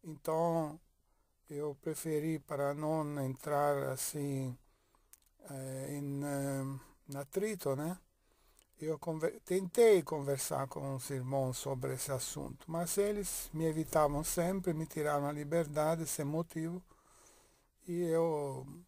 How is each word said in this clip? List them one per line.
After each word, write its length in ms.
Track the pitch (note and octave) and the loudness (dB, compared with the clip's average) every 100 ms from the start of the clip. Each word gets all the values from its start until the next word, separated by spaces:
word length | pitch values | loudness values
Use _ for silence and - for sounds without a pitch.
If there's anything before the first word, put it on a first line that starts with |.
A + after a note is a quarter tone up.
Então, 760 | F3 D#3 - D#3+ E3+ E3 D#3 D#3 _ _ _ _ _ _ _ | -14 -8 0 2 4 4 0 -4 _ _ _ _ _ _ _
eu 260 | D3 D3 C#3+ | -4 -4 -4
preferi, 580 | - D3+ D#3+ D3+ D#3 D#3+ | -4 -4 0 0 0 -2
para 340 | - C#3+ C#3+ | -4 0 0
não 300 | C#3+ D3+ D#3+ D3+ D3 | 0 0 0 0 -2
entrar 720 | C3+ C3 - D3 D3 C#3+ C#3 | -2 -2 0 2 4 2 0
assim, 680 | C3 - D3+ C#3+ C#3 C3 B2 _ _ _ _ _ - _ _ - | -2 -4 -2 -2 -2 -2 -6 _ _ _ _ _ -20 _ _ -14
eh, 380 | C#3 C3+ C3+ C3+ C#3+ | -10 -8 -6 -6 -4
em, 240 | C#3+ C#3 | -4 -2
eh, 920 | C#3+ C#3 C#3 C3+ C3+ C3+ - - - C#3 | -2 -2 0 -2 -2 -6 -12 -20 -10 -8
atrito, 580 | C#3+ - G#3+ G3+ - C3+ | -4 -2 -2 -2 -2 0
né? 240 | D#3 F#3 _ _ _ _ _ _ _ _ | -2 -4 _ _ _ _ _ _ _ _
Eu 180 | D3+ D#3 | -6 -4
conver-, 420 | - D#3+ D#3+ A3+ - | -4 0 -2 -2 -2
tentei 560 | F#3 F#3 - A#3 G3 | 0 0 6 10 10
conversar 680 | D3 D#3 C#3 C#3 - C3+ C3+ | 6 -2 0 -2 0 -2 -2
com 280 | - C#3 C3+ | -4 -6 -6
os 140 | - | -4
irmãos 460 | C#3 B2+ C#3 C3 B2 | -4 -2 0 0 -2
sobre 360 | C#3 C3 C3+ | -4 -4 -2
esse 180 | C3 - | -4 -2
assunto, 540 | C3 - - C#3 C3+ - | -4 -4 -6 -8 -10 -6
mas 300 | E3 E3+ F3+ | -4 -2 2
eles 520 | G3+ G#3 F#3+ - - | 2 0 -2 -6 -6
me 120 | D#3 D#3+ | 0 0
evitavam 580 | D#3 D#3 D#3+ D3 C#3+ | 0 2 4 4 4
sempre, 500 | D#3 - F3 G3 F3+ | -2 0 0 0 0
me 140 | D#3+ D#3+ | -2 -2
tiraram 400 | D#3 D3 D3 C#3+ | -2 2 2 0
a 40 | |
liberdade 760 | D3 D3 E3+ D3+ D3 D#3 E3 D#3+ | -2 0 0 2 2 2 2 0
sem 180 | - C#3+ | -2 0
motivo, 560 | D#3 E3+ D#3+ D#3+ F3+ - - _ - - - - _ _ _ - | 0 -2 -4 -4 -6 -10 -20 _ -20 -20 -20 -20 _ _ _ -6
e 140 | E3+ | 0
eu 640 | F3 E3 E3 D3+ C#3+ C3 C3 E3 | 2 4 4 2 -2 -4 -10 -14